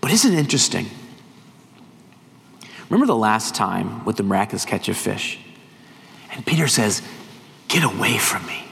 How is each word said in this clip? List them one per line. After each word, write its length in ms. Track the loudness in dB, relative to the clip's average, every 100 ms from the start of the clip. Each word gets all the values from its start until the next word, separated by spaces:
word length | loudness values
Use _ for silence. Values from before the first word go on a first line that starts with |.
But 100 | 2
isn't 220 | 4 4
it 60 | 4
interesting? 500 | 2 2 2 -2 -6 -12 -20 -20 -20 -20 -20 -20 -20 -20 -20 -20 -20 -20 -20 -20 -20 -20 -20 -20 0
Remember 160 | 4 4
the 100 | 4
last 400 | 4 2 0 -2
time 500 | 0 0 -4 -4 -4
with 100 | 0
the 80 |
miraculous 400 | 2 2 0 -4
catch 240 | -4 -2 -2
of 80 | -2
fish? 420 | -2 -4 -6 -8 -16 -20 -20 -20 -20 -20 -20 -20 -16
And 140 | -10 -2
Peter 220 | 2 2
says, 340 | 2 2 0 -6 -16 -18 -20 -20 -20 -2
"Get 160 | 0
away 340 | 0 0 0 0
from 280 | 0 -2 -6
me." 180 | -12 -12